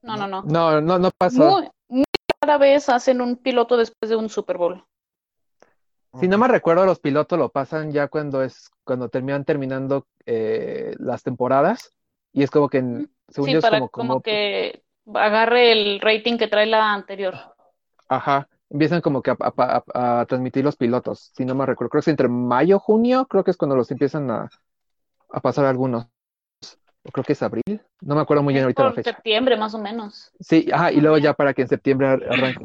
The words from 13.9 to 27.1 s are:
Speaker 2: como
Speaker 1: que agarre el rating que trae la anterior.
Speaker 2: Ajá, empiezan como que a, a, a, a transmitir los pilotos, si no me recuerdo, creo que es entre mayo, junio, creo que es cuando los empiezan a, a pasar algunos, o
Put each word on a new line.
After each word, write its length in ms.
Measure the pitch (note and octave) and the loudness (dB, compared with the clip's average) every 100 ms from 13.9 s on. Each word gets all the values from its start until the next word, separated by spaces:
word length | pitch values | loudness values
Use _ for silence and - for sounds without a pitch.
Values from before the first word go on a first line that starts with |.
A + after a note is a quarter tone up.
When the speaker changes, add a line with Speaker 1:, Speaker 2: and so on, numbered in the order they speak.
| - B2 | -6 -4
Speaker 2:
como 80 | C4 | -4
Speaker 1:
que 600 | A#3 G#3+ G#3 G3 F3+ - _ _ - | -2 -4 -2 -4 -6 -10 _ _ -8
agarre 600 | G#3 G#3+ G#3+ A3+ A#3+ A#3+ | 0 2 2 2 4 6
el 260 | A3 G#3 G3+ | 4 2 0
rating 380 | G#3+ A3 A3+ A#3 | 0 0 -2 -2
que 100 | G#3+ | 0
trae 200 | G#3 G#3+ | 0 2
la 260 | A3 A3 | 2 2
anterior. 420 | G3+ - G3 F#3+ - - _ _ _ _ _ _ | -2 -6 -8 -6 -8 -20 _ _ _ _ _ _
Speaker 2:
Ajá, 400 | C3 D3 C#3 C#3+ _ _ | -4 0 -2 -2 _ _
empiezan 320 | C#3+ D3+ E3+ | -2 0 0
como 200 | D#3 C3+ | 0 -2
que 100 | B2 | -2
a, 60 | B2 | -2
a, 440 | - - B2+ C3 - | -4 -2 0 0 -2
a, 280 | - A#2+ A#2+ | -4 0 0
a 40 | A#2 | -2
transmitir 380 | B2+ B2+ C3+ | -4 -2 -2
los 140 | C3+ C#3+ | -2 -2
pilotos, 540 | A#2 B2 - - - - | -2 -2 -4 -10 -14 -8
si 80 | |
no 100 | B2+ | -6
me 120 | C3+ C3+ | -2 -2
recuerdo, 240 | B2 B2 | -4 -2
creo 120 | D3+ | -2
que 40 | D#3 | 0
es 80 | |
entre 160 | D3 C3+ | 0 0
mayo, 500 | B2 B2 B2 E3 G3 | 0 0 2 2 2
junio, 480 | - A3 A#3+ B3+ C4 | 2 2 2 0 0
creo 160 | G3 | -2
que 80 | F#3 | -2
es 60 | F3+ | -2
cuando 180 | D3+ C3 | 0 0
los 160 | A#2 | -2
empiezan 400 | C3 C#3+ D#3 C3+ | -2 -2 -2 -4
a, 180 | A2 G#2 _ _ _ _ _ _ _ _ | -6 -8 _ _ _ _ _ _ _ _
a 120 | - | -4
pasar 240 | C3 B2 C#3 | -2 0 0
algunos, 420 | B2+ C3 A#2 A#2 _ _ _ _ _ - _ _ _ | 0 -2 -4 -8 _ _ _ _ _ -20 _ _ _
o 80 | - | -12